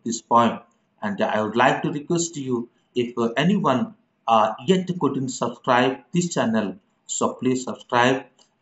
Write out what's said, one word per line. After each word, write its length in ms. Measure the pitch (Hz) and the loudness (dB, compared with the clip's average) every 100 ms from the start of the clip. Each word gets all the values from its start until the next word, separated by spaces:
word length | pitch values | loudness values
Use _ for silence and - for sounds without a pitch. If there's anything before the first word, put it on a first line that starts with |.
this 160 | 117 - | -8 -8
poem, 380 | - 117 117 - - _ _ - | 2 4 4 0 -14 _ _ -10
and 180 | 104 98 | -6 -4
I 220 | 95 107 | -2 -2
would 140 | 104 117 | -2 2
like 260 | 135 - | 2 2
to 80 | 156 | -4
request 460 | 143 - 170 165 143 | -6 -4 -2 -2 -6
you, 320 | 131 120 120 _ _ | -4 -4 -6 _ _
if, 240 | 123 117 120 | -4 -4 -2
uh, 140 | 113 135 | -2 0
anyone, 580 | 170 208 156 123 110 - _ _ - | 0 2 2 0 -2 -10 _ _ 2
uh, 280 | 113 107 - 123 | 2 2 -2 0
yet 220 | 185 180 170 | 0 0 -2
couldn't 300 | 143 135 131 | -2 -2 -4
subscribe 680 | - 117 - - 123 135 135 - | -4 -6 -4 2 4 2 -2 -4
this 200 | 175 175 | -2 -2
channel, 440 | 147 117 110 98 92 _ _ - | 0 0 0 -2 -8 _ _ -8
so 280 | - 120 | -2 -2
please 300 | - 127 127 | 0 0 0
subscribe 640 | - 104 - 120 123 135 - _ _ _ | -4 -10 -2 2 4 2 -4 _ _ _